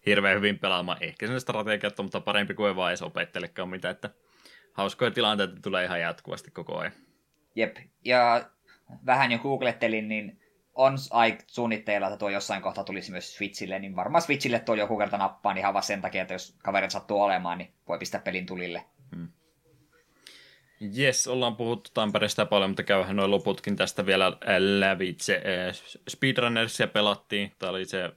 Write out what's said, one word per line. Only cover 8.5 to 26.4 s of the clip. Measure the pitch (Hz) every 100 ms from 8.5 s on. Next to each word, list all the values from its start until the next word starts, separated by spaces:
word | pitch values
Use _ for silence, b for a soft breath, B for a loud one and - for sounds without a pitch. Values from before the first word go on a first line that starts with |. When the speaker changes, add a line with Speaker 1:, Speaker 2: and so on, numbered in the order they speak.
| _ _ b - - 127
Speaker 2:
vähän | 131 131
jo | 117
googlettelin, | 139 131 127 117 117 110 107
niin | 107 104 - _ _ _ -
on | 135 135
s-, | -
ai-, | 120 117 107 -
suunnitteilla, | - 117 110 - 101 95
että | 101
tuo | 104
jossain | 98 - 98
kohtaa | 95 98
tulisi | 101 98 92
myös | 90 - -
Switchille, | 101 - 95 95
niin | 98 92
varmaan | 95 165
Switchille | 160 139 135 117
tuo | -
joku | 107 104 107
kerta | 101 101
nappaa, | 95 - 101
niin | 95
ihan | 98
vaan | 98
sen | - 101
takia, | 92 98
että | 92
jos | 92 - _
kaverit | - 98 92
sattuu | 98 - 104
olemaan, | 101 92 90 87
niin | 85 _ -
voi | 85
pistää | 92 95
pelin | - 92 92
tulille. | 92 87 85 - _ - 85
Speaker 1:
Hmm. | 85 _ _ _ _ _ _ _ _ _ b b b b b -
Jes, | 104 110 139 - 123
ollaan | 127 120 107
puhuttu | 117 113 -
Tampereesta | - 107 101 104 - 104
paljon, | 104 98
mutta | 95
käyhän | 101 98 92 98
noi | 98
loputkin | 98 104 95 - 101
tästä | 92 - 98
vielä, | 95 92
äh, | - - 92
lävitse. | 95 101 98 92 92 82 -
Äh, | 92 95 90 90 92 - - -
Speedrunnersia | - 135 127